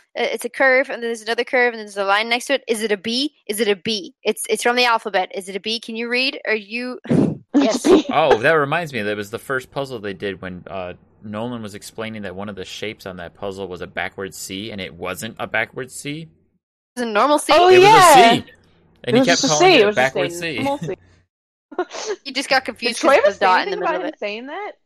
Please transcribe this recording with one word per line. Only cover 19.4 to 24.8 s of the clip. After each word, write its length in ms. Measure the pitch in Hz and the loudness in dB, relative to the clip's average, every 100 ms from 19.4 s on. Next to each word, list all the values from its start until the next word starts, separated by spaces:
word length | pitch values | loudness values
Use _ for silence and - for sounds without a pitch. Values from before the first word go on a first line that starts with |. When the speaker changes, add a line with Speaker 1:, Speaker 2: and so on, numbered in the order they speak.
Speaker 2:
just 20 | |
a 40 | - | 2
Speaker 3:
calling 180 | 151 370 | 4 6
Speaker 2:
C. 80 | |
Speaker 3:
it 60 | 302 | 6
Speaker 2:
It 20 | |
Speaker 3:
a 40 | 208 | 4
Speaker 2:
was 80 | 214 | 2
just 160 | 135 | 0
a 20 | |
Speaker 3:
backward 180 | 202 175 | 0 -4
C. 240 | 175 170 120 | -4 -6 -4
Speaker 2:
normal 200 | - 285 | -4 -4
C. 160 | 156 - | -6 -10
<laughs> 1300 | _ _ _ _ _ _ _ - - - 427 381 | _ _ _ _ _ _ _ -8 -8 -8 -8 -10
Speaker 1:
You 80 | 277 | -8
just 160 | 262 - | -6 0
got 160 | 269 | 0
confused 320 | 262 226 233 233 | 0 -8 -6 -2
Speaker 2:
Did 40 | |
Troy 140 | 240 | 2
Speaker 1:
'cause 40 | 294 | 4
Speaker 2:
ever 80 | 571 | 4
Speaker 1:
of 40 | |
the 40 | - | 2
Speaker 2:
say 80 | 190 | 2
Speaker 1:
dot 140 | 180 | 2
in 40 | 359 | 0
the 60 | 359 | -4
Speaker 2:
anything 40 | |
Speaker 1:
middle 140 | 349 | -4
Speaker 2:
about 60 | 320 | -4
Speaker 1:
of 20 | |
Speaker 2:
him 120 | 359 | -6
Speaker 1:
it. 40 | - | -8
Speaker 2:
saying 280 | 208 214 262 | -10 -10 -12
that? 260 | 349 415 - | -12 -12 -14